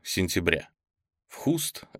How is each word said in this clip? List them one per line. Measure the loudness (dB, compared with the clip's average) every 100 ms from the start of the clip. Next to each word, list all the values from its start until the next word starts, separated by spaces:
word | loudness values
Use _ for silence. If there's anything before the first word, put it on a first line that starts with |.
сентября. | -8 -2 0 2 4 2 2 _ _ _ _ _ _
В | -4
Хуст | 0 0 -2 -8 -18 -4